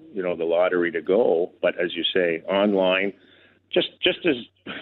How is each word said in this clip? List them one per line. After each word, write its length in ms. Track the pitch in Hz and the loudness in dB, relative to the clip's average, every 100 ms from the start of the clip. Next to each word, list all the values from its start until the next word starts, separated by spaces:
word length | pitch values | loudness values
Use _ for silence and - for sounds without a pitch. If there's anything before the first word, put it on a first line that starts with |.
| - | -14
you 80 | 104 | -8
know, 120 | 90 85 | -6 -4
the 80 | |
lottery 460 | 82 82 90 90 87 | -2 2 2 2 0
to 100 | 82 | -2
go. 500 | 82 98 131 85 90 - | 0 2 4 2 0 -2
But 140 | 90 85 | -2 -2
as 160 | 90 | -4
you 100 | 82 - | -4 -2
say, 280 | 95 87 80 - | 0 0 -2 -2
online, 640 | 98 104 98 92 92 101 - - - _ _ _ | 2 2 4 2 2 0 -6 -18 -20 _ _ _
just, 160 | 185 - - | -2 -2 -2
just 180 | 180 175 | -2 -2
as, 120 | 175 123 110 _ - - | -2 -2 -6 _ -16 -14